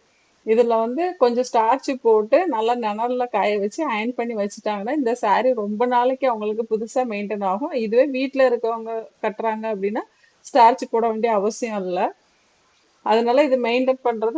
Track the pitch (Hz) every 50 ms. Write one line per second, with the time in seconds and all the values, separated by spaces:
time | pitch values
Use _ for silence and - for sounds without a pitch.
0 | _ _ _ _ _ _ _ _ _ 220 226 233 240 233 226 226 226 233 247 302
1 | 349 370 349 - 254 247 240 240 254 - - 233 220 220 254 269 - - 269 254
2 | - 233 220 214 214 220 269 311 381 349 254 220 226 226 247 247 233 208 208 214
3 | 233 240 254 247 247 247 - 208 190 208 208 208 196 214 - - 320 285 226 208
4 | 220 240 247 - 233 233 233 208 202 208 - - - 214 208 202 196 226 285 311
5 | 262 226 247 233 - 208 190 196 233 254 254 226 208 202 214 208 247 247 247 240
6 | 247 254 262 262 277 262 233 214 214 208 214 220 233 - 220 208 226 220 - 254
7 | 254 240 208 202 208 196 214 208 202 190 185 208 277 330 339 254 226 214 220 240
8 | 277 294 262 254 269 262 - 269 269 254 240 240 233 226 233 226 226 226 226 226
9 | 220 - _ _ - 220 208 - 220 226 220 220 220 220 214 196 190 202 214 269
10 | 415 - _ _ _ _ _ _ - - - 226 233 226 254 247 - - - 226
11 | 226 233 220 220 214 233 220 202 190 220 214 - 247 226 214 202 185 180 175 175
12 | 214 415 403 _ _ _ _ _ _ _ _ _ _ _ _ _ _ _ _ _
13 | - - 214 226 233 233 240 277 302 277 262 247 240 226 233 254 262 254 262 262
14 | - 247 233 220 220 226 233